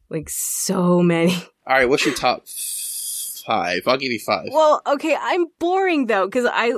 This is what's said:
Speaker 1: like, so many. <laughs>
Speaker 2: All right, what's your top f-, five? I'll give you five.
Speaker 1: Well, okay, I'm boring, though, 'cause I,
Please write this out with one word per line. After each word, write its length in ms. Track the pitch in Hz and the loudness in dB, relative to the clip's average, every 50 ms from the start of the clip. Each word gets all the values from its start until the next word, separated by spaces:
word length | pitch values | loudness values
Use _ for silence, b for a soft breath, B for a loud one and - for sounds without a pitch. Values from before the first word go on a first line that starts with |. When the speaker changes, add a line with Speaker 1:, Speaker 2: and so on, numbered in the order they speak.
| _ _ | _ _
Speaker 1:
like, 180 | - 160 151 - | -8 -8 -8 -8
so 720 | - - - - - - - - 190 190 175 180 175 175 | -8 -6 -6 -6 -4 -4 -4 -2 0 2 4 4 4 6
many. 300 | 175 175 170 165 170 180 | 6 4 4 4 4 2
<laughs> 340 | 180 175 - - _ _ _ | 2 0 -4 -10 _ _ _
Speaker 2:
All 80 | - 131 | -2 0
right, 120 | 135 131 120 | 2 2 4
what's 160 | 139 143 - | 2 2 2
your 80 | 156 127 | 0 -2
top 280 | - - 127 110 - - | 0 0 0 0 0 -6
f-, 960 | - - - - - - - - - - - - - - - - - - - - | -14 -12 -10 -8 -8 -8 -8 -8 -8 -8 -8 -8 -8 -8 -8 -8 -10 -12 -12 -4
five? 360 | - 113 104 87 87 90 90 90 | -2 -2 -2 0 -2 -4 -2 0
I'll 100 | 117 127 | 0 0
give 160 | 135 139 131 | 0 0 -4
you 60 | 120 107 | -6 -6
five. 300 | - - 107 92 90 104 | -2 -2 -2 -2 -2 -2
Speaker 1:
Well, 300 | 254 311 311 302 294 - - | 2 4 4 4 4 2 2
okay, 300 | 240 285 277 - 320 277 - | -2 -2 -2 0 -2 -2 0
I'm 280 | - 233 302 370 339 320 _ _ | 0 -2 0 0 -2 -4 _ _
boring, 460 | 320 349 370 370 392 381 339 294 262 | -2 0 0 2 2 2 2 0 0
though, 220 | 214 226 196 185 190 | 2 2 2 0 0
'cause 160 | - 254 240 | 0 0 0
I, 280 | 247 - 180 220 233 262 | 2 0 2 0 0 0